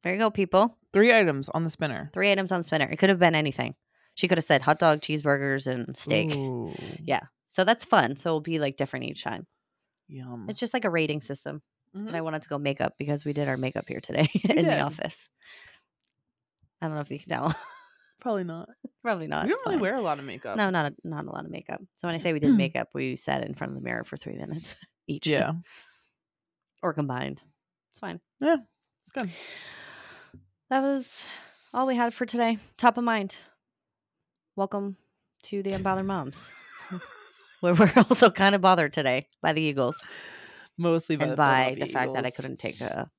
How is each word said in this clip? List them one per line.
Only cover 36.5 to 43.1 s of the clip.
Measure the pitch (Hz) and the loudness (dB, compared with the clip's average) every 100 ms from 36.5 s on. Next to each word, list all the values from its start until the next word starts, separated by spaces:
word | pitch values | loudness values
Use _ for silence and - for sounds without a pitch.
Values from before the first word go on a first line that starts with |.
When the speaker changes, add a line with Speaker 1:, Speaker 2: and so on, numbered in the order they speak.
| - - - - | -20 -20 -20 -12
Speaker 1:
<laughs> | 180 - - - - - _ | -12 -12 -20 -20 -20 -20 _
where | 175 | 4
we're | 175 202 247 | 8 8 8
also | 208 247 226 | 6 8 6
kinda | - 196 202 | 6 4 6
bothered | 185 180 147 | 6 6 4
today | - 135 127 - _ | 0 0 0 -4 _
by | 160 | 0
the | 156 | 0
Eagles. | 156 139 123 110 - - - - - - - - | 0 0 0 -2 -12 -16 -18 -18 -20 -20 -20 -2
Speaker 2:
Mostly | 170 165 - 151 | 2 2 0 -2
by | |
Speaker 1:
And | 147 | 0
Speaker 2:
the | 131 | 4
Speaker 1:
by | 143 131 131 135 | 4 6 2 -2
Speaker 2:
Philadelphia | 131 | -4
Speaker 1:
the | |
fact | 135 131 | -2 -2
that | 131 | -2
I | 123 | -4
Speaker 2:
Eagles. | - | -6
Speaker 1:
couldn't | 131 131 | -10 -8
take | - - | -10 -8
a | 120 - - | -8 -6 -10